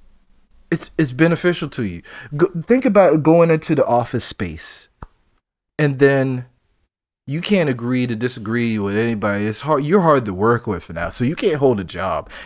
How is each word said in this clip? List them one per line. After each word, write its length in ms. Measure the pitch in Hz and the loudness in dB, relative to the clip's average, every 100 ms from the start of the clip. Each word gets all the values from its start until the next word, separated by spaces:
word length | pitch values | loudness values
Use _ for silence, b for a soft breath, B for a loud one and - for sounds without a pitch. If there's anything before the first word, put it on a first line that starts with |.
| _ _ _ _ _ _ _ | _ _ _ _ _ _ _
It's, 180 | 170 - - | -8 -6 -4
it's 140 | 151 | -4
beneficial 560 | 123 160 170 180 165 147 | 2 2 2 0 -2 -6
to 140 | - | -6
you. 180 | 107 85 B B B 147 | -6 -8 B B B 0
Go, 120 | 175 | 0
think 380 | 170 - 247 254 | 0 0 2 4
about 360 | 202 180 156 | 6 6 4
going 300 | 147 170 165 | 4 6 6
into 240 | 160 - 147 | 2 0 0
the 100 | 127 | 2
office 380 | 120 120 123 | 0 0 -4
space, 640 | - - 90 78 - - - _ - _ _ _ _ _ _ - | -4 -6 -8 -8 -10 -10 -12 _ -20 _ _ _ _ _ _ -2
and 220 | 151 135 | -2 4
then 460 | 139 139 135 127 123 _ _ _ _ _ _ _ - | 4 4 0 -4 -8 _ _ _ _ _ _ _ -10
you 140 | 151 | -6
can't 280 | 170 208 156 | 0 2 2
agree 380 | 123 120 127 123 | -2 -2 -2 -2
to 80 | 110 | -2
disagree 640 | 120 120 107 117 117 110 | -4 -4 -4 -2 -2 -2
with 180 | 98 101 | -2 0
anybody. 480 | 117 113 104 101 107 | 0 -2 -2 -2 -2
It's 160 | 107 | -4
hard. 220 | 143 151 | -2 -2
You're 180 | 147 202 | 2 2
hard 240 | 170 139 110 | 4 2 0
to 80 | |
work 320 | 92 110 117 - | -2 0 0 -2
with 240 | 90 - | -8 -8
now, 200 | 82 85 | -8 -6
so 140 | - 123 | -2 -2
you 100 | 170 | 0
can't 220 | 220 151 | -2 2
hold 220 | 135 110 | 2 0
a 40 | |
job. 460 | 90 - 92 80 - B | -4 -6 -4 -6 -8 B